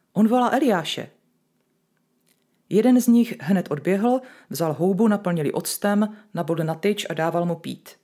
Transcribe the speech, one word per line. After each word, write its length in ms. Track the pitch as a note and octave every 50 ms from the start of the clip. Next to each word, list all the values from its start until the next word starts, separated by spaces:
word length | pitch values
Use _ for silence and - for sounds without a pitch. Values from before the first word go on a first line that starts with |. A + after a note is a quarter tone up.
| _ _
"On 160 | - F#3 G#3+ G#3+
volá 220 | A#3+ B3+ B3 A3+
Eliáše." 600 | - C4+ D#4+ B3 G3+ F3 D3+ - - - - - _ _ _ _ _ _ _ _ _ _ _ _ _ _ _ _ _ _ _ _ _ _ _ _ _ _ _ _ _ _ _ -
Jeden 320 | - G3+ A3 B3+ B3 B3+
z 60 | A#3
nich 280 | B3 A#3 A#3 A3+ - - -
hned 300 | C3+ D#3 G3 F3+ F3 -
odběhl, 500 | D3 C#3+ C3 E3 F#3+ G3 G#3+ A#3+ B3 C4 B3+ - - - - -
vzal 220 | - C3 E3 D#3+
houbu, 360 | D3 B2+ E3+ F#3+ G3 F3+ A3+ A3
naplnili 440 | G#3 G3+ G#3 F3+ F3 E3 D3 B2+
octem, 640 | - - F3 - - - - G3+ G#3 G3+ G#3+ G#3 - - - _ -
nabodl 300 | E3+ E3+ D3+ E3+ D#3 D#3+
na 100 | D#3 D#3+
tyč 320 | D#3+ - G3+ G#3 G#3 - -
a 40 | E3+
dával 320 | D#3 D#3+ E3 E3 E3+ F3
mu 80 | F3 E3
pít. 360 | E3 - C3 - - - - - _